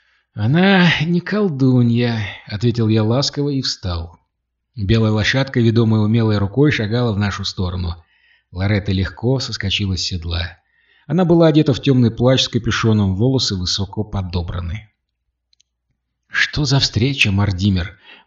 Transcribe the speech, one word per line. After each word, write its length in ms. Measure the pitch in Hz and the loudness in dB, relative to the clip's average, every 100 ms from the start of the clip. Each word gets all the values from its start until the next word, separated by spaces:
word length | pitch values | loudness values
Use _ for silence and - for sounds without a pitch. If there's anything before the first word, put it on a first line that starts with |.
| _ _ _ | _ _ _
"Она 560 | 104 107 165 190 190 175 - | -4 0 2 4 6 4 2
не 180 | 160 175 | 0 -2
колдунья", — 1040 | 175 208 202 135 131 127 120 117 120 113 95 - - | -2 -2 -2 2 2 4 4 2 0 -2 -6 -10 -12
ответил 420 | 104 120 117 107 | -4 -2 0 2
я 160 | 110 | 2
ласково 460 | 107 127 139 143 143 | 2 0 -2 -4 -4
и 120 | 139 | -4
встал. 560 | 131 - 92 85 85 - _ _ _ _ _ 117 | -4 -6 -8 -8 -10 -16 _ _ _ _ _ -6
Белая 360 | 98 113 107 | 0 2 2
лошадка, 480 | 107 101 135 131 127 | 0 0 -2 -2 0
ведомая 420 | 117 113 110 110 | 2 4 2 2
умелой 360 | 107 117 110 104 | 2 2 2 0
рукой, 340 | 98 131 147 | 0 2 2
шагала 400 | 123 104 120 120 | 2 -2 -2 -2
в 80 | 101 | -2
нашу 240 | 101 98 | -2 -4
сторону. 520 | 98 - 90 90 87 - _ _ _ _ _ | -8 -6 -6 -4 -6 -8 _ _ _ _ _
Лоретта 420 | 92 98 104 101 | -6 -2 -2 0
легко 460 | 95 90 - 113 131 | -2 -2 -4 -2 -2
соскочила 580 | 117 107 98 - 98 90 | -4 -6 -4 -4 -2 -4
с 40 | |
седла. 560 | - 90 85 85 87 - _ _ _ _ - | -6 -6 -6 -6 -6 -12 _ _ _ _ -4
Она 200 | 165 165 | 0 2
была 220 | 170 160 | 4 6
одета 260 | 151 151 | 4 2
в 80 | - | 2
тёмный 300 | 139 127 117 | 2 4 2
плащ 320 | 117 123 131 | 2 2 2
с 40 | - | 0
капюшоном, 720 | 117 113 - 113 107 98 95 | -2 -2 0 2 2 2 2
волосы 380 | 127 131 - 95 | 0 0 -2 -4
высоко 500 | 90 - 95 - - | -4 -4 -4 -6 -6
подобраны. 840 | - 92 87 85 90 85 107 - _ _ _ _ _ _ _ _ _ _ _ _ _ _ | -6 -4 -6 -6 -6 -8 -10 -12 _ _ _ _ _ _ _ _ _ _ _ _ _ _
"Что 360 | - - - | -4 -4 -2
за 160 | 143 135 | -2 0
встреча, 520 | - - 135 139 104 | 0 0 -2 0 0
Мардимер?" — 680 | 98 101 87 104 92 85 - - - | 0 0 0 0 0 -4 -12 -20 -20